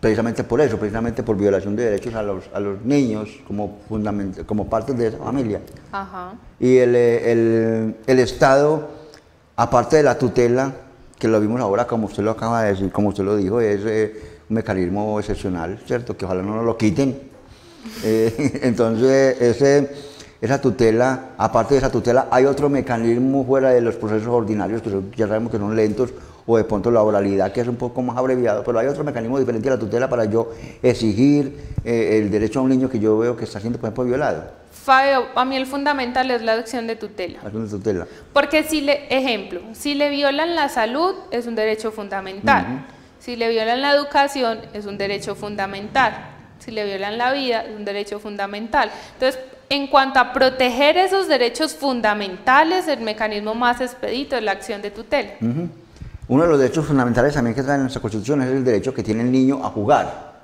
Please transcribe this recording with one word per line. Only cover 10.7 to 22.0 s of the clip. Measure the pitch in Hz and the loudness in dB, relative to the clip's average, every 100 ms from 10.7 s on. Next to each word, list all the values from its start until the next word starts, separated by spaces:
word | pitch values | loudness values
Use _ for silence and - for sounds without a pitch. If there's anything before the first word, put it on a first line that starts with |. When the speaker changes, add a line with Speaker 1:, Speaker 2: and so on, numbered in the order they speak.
| 139 - - - - | -6 -18 -20 -20 -4
Speaker 1:
que | 113 | 2
lo | 110 | 2
vimos | 104 120 | 2 0
ahora, | 120 101 120 | 0 0 0
como | 117 104 | -2 -2
usted | - | -2
lo | 104 | -2
acaba | 110 113 117 | -2 -2 0
de | 110 | 0
decir, | 95 95 | 0 -2
como | - 101 | 0 -2
usted | 95 | 0
lo | 98 104 | 0 0
dijo, | 98 117 | 0 0
es, | 113 101 107 | 0 0 0
eh, | 110 107 - - - _ | 0 -2 -4 -18 -20 _
un | 110 | -4
mecanismo | 107 95 90 98 107 104 | -2 -2 -2 -2 -2 -4
excepcional, | 104 95 101 90 82 101 - | -4 -4 -4 -6 -6 -10 -6
¿cierto? | 123 120 107 | -6 -6 -8
Que | |
ojalá | 92 92 | -4 -4
no | 95 110 | -4 -2
nos | |
lo | 117 - | -2 0
quiten. | - 160 135 120 - - - - - - - - | 0 2 0 -2 -12 -20 -20 -20 -20 -20 -16 -8
Eh, | 110 110 110 110 143 143 | 0 2 2 0 -4 0
<laughs> | |
entonces, | 131 110 117 110 131 135 135 127 | -2 2 0 2 4 4 4 4
ese, | 120 110 139 143 139 - - - - - | 2 4 4 4 2 -6 -18 -20 -20 -8
esa | 113 135 | -2 2
tutela, | 131 98 113 110 123 131 - - | 0 4 4 4 2 0 -6 -2
aparte | 107 120 110 | 2 2 4
de | 139 | 2
esa | 131 | 2
tutela, | 120 | 0